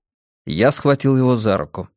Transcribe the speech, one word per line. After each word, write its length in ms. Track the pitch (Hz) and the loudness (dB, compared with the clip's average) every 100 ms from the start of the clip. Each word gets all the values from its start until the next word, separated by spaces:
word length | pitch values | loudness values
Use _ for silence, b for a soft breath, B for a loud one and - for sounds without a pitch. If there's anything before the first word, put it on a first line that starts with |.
| _ _ _ _ - | _ _ _ _ -8
Я 240 | 80 123 | 0 2
схватил 460 | - 143 135 135 131 | 2 0 0 2 2
его 180 | 127 | 2
за 220 | 120 107 95 | 0 0 -2
руку. 320 | - - - | -4 -12 -14